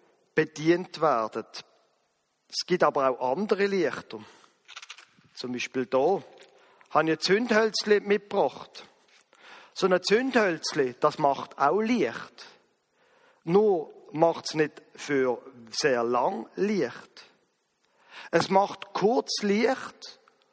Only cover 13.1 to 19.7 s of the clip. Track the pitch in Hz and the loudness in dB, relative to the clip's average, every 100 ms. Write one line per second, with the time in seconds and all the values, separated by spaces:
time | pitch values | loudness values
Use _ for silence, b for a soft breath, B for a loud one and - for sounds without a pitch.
13.1 | b b b 165 190 214 180 - - - | b b b 2 4 4 2 -2 -14 -10
14.1 | - 160 156 - 151 151 - - - - | 0 2 2 -4 -2 -2 -4 -20 -14 -2
15.1 | 143 127 113 135 123 113 - 147 123 117 | 0 0 -2 -8 -20 -12 -2 0 0 0
16.1 | 123 147 226 - - 202 202 120 - - | 0 0 -4 -8 -4 -2 0 -4 -6 -20
17.1 | - - _ _ _ _ _ B B B | -20 -20 _ _ _ _ _ B B B
18.1 | B B 170 165 190 202 - - - 196 | B B 0 2 2 2 -4 -10 0 0
19.1 | 262 - - 208 208 254 | 0 -2 -2 0 0 0